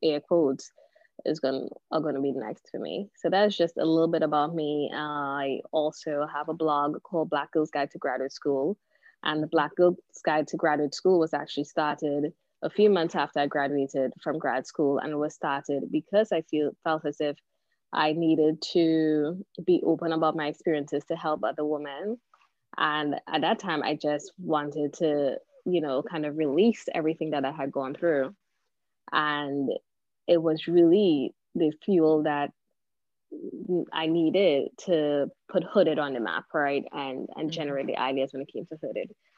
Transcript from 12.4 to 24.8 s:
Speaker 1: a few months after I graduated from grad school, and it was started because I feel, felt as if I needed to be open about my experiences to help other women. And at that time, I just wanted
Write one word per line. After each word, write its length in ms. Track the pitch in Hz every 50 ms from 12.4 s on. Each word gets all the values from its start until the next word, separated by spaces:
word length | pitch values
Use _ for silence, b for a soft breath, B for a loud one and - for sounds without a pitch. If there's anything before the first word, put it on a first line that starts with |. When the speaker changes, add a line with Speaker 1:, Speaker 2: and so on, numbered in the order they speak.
| _ _ _ _ -
Speaker 1:
a 60 | 160
few 200 | - - 208 208
months 260 | 202 180 165 175 175
after 240 | 175 143 151 - 147
I 80 | 143 143
graduated 680 | - 147 139 139 143 143 139 135 - 139 131 127 123 -
from 160 | - 156 143 156
grad 300 | 165 139 120 131 127 -
school, 320 | - - 151 139 143 139
and 120 | - 156
it 40 | 151
was 180 | 147 147 156 -
started 580 | - - 156 139 139 - - 143 139 - -
because 400 | - 156 151 _ - 208 220 -
I 100 | 196 165 165
feel, 280 | _ - 151 147 139 - - -
felt 220 | 165 160 160 -
as 140 | 147 147 -
if 160 | 151 147 143 - _ _ _ _ _ _ _ _ _ _
I 220 | - - 156 156 156
needed 480 | 165 170 160 160 156 151 156 160 165 - - -
to 680 | 180 170 160 160 160 160 156 156 151 147 147 175 185 - - _ - 170
be 160 | - 180 - -
open 280 | - 165 160 170 165
about 240 | 165 160 160 156 160
my 120 | 165 151 147
experiences 560 | - - - 175 160 151 143 147 - 143 -
to 100 | - 165
help 280 | 165 - 160 151 151 -
other 220 | 110 139 151 151
women. 520 | 151 151 147 147 143 139 143 180 208 233 247 _ _ b b b b _ _ _ _ - -
And 380 | - 156 151 151 151 147 139 - - -
at 140 | - 156
that 180 | 143 170 196 -
time, 220 | - 190 160 151 135
I 120 | 104 151
just 360 | 151 - 147 147 147 - - - -
wanted 560 | 180 - 160 151 147 147 143 156